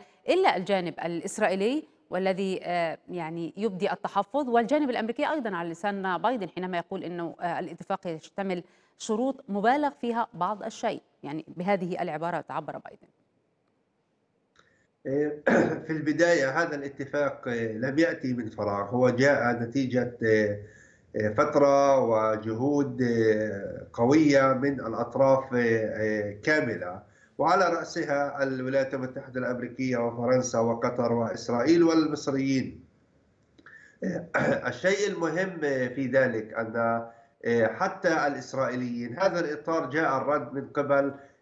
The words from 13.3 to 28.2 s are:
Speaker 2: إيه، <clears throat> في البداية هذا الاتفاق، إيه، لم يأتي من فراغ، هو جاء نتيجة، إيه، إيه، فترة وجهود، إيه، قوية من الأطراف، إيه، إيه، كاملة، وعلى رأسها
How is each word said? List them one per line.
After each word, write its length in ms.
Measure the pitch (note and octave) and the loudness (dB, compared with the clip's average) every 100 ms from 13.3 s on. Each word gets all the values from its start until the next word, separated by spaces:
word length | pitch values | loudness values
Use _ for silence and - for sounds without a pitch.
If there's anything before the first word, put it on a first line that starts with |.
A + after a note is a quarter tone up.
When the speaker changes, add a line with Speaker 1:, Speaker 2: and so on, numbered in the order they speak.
| _ _ _ _ _ _ _ _ _ _ _ _ _ _ _ _ _ C#3 | _ _ _ _ _ _ _ _ _ _ _ _ _ _ _ _ _ -4
Speaker 2:
إيه، 360 | C#3 D3+ D3 - | 0 0 -2 2
<clears throat> 400 | F3+ D#3 D#3 - | 2 2 -2 -4
في 40 | |
البداية 600 | D#3 C#3+ D3 E3+ E3 C3+ D3+ | -4 0 2 4 4 2 0
هذا 140 | E3 D3 | 0 -2
الاتفاق، 720 | C#3 - C3+ D3 C#3+ - C3 | -8 -8 -4 -2 -2 -2 -4
إيه، 300 | A#2 A2+ G#2+ | -2 -2 -2
لم 220 | C3 C#3 | -2 2
يأتي 340 | E3 D#3 C3 | 2 0 -4
من 160 | A#2+ A2 | -4 -4
فراغ، 360 | - G2+ G2+ G2+ | -4 -2 -2 -2
هو 200 | A#2+ B2+ | 2 4
جاء 420 | A2+ C#3 C#3 A#2+ A#2 | 6 4 4 2 0
نتيجة، 540 | A#2 C#3 B2+ B2 A#2+ - | -2 -2 0 0 -2 -2
إيه، 400 | A2+ G#2+ G#2+ G#2 - - - _ _ - | 2 4 2 -2 -10 -20 -20 _ _ -4
إيه، 140 | G#2+ | 0
فترة 680 | A2 D3+ D3 C#3+ C#3 C#3 C3+ | 2 2 4 6 6 6 6
وجهود، 1000 | A2+ A2 A2 A2 A2 A2 C#3 C#3+ C3 B2 | 4 2 2 0 -2 -2 0 0 0 0
إيه، 840 | B2 A#2 A2 G#2+ G#2+ G2 F#2 - - | 0 4 4 2 0 -4 -8 -10 -10
قوية 600 | - A#2+ D#3 D3 C#3 C3+ | 0 4 6 6 6 6
من 260 | B2 C#3 C3 | 2 0 -2
الأطراف، 720 | A2+ A2 A#2 C3+ C3+ C3 - | -4 -4 -2 4 6 4 2
إيه، 460 | B2 A#2 A2+ A2 G#2+ | 0 2 2 0 -2
إيه، 420 | G#2+ G#2+ G2+ G2 | 0 0 -4 -4
كاملة، 600 | D#3 D3+ B2+ F2+ F2+ F2+ - _ _ - | 0 2 0 -4 -8 -10 -16 _ _ -2
وعلى 320 | D3 F#3+ F3 | 2 4 4
رأسها 760 | E3+ E3 E3+ D3 C#3+ | 0 -2 -4 -2 0